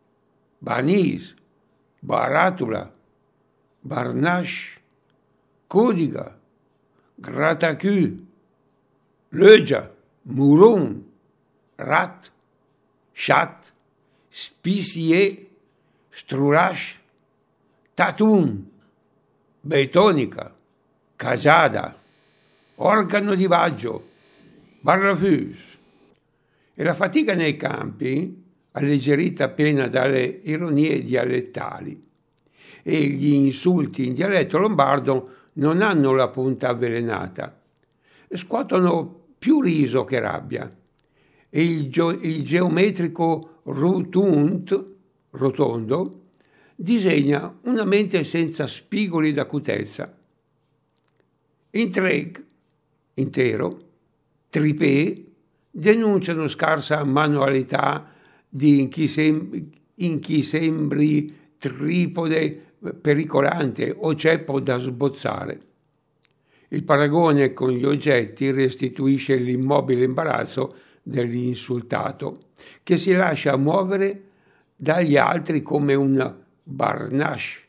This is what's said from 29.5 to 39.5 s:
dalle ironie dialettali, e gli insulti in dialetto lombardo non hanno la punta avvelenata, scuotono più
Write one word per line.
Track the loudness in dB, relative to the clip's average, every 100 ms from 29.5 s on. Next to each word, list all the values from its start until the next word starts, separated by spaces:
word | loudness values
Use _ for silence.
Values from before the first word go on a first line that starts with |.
| 0 2 2 0
dalle | 0 2 2 0 -4
ironie | -8 -6 -2 0 2 0
dialettali, | -2 -2 0 -2 -6 -10 -10 -10 -14 -16 _ _ _ _ _ _ -20 -14
e | -2 0 0
gli | 0 2
insulti | 4 2 2 2 2 0 -4 -4
in |
dialetto | -2 0 0 2 0
lombardo | 2 2 2 2 0 -2 -4 -16 _ -2
non | 0 2
hanno | 2 2 4
la | 2 2
punta | -2 -4 -2 -2
avvelenata, | -2 -2 -2 -4 -4 -6 -10 -12 -14 _ _ _ _ _ _ _
scuotono | -14 -6 -6 -2 0 2 0 -4 -12 _ _
più | 2